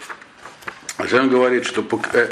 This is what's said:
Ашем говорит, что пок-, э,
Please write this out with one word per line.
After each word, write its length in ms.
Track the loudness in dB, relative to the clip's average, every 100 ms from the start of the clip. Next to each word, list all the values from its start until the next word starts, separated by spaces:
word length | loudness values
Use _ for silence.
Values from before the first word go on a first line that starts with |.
| -18 -18 -20 -20 -20 -18 -18 -18 -14 -8
Ашем 320 | 0 2 4
говорит, 360 | 4 4 2
что 180 | -2 -4
пок-, 280 | -2 -4 0
э, 180 | 0 0